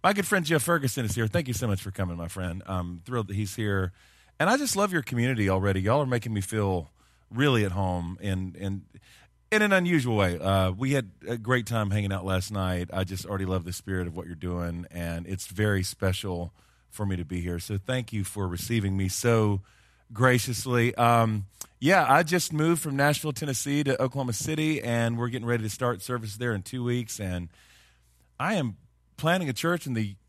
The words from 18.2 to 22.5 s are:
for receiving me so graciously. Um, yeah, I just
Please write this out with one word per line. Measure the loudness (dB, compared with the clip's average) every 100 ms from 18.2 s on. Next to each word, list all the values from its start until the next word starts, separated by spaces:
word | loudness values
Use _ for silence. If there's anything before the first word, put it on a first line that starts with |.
for | -4 -4 -4
receiving | -4 -2 0 0
me | 0 -2
so | 0 2 4 4 0 -4 _ _ _ _
graciously. | 2 4 4 2 -4 0 2 2 4
Um, | 6 6 4 0 -4 _ -20 _
yeah, | 4 4 8
I | 6
just | 6 0 0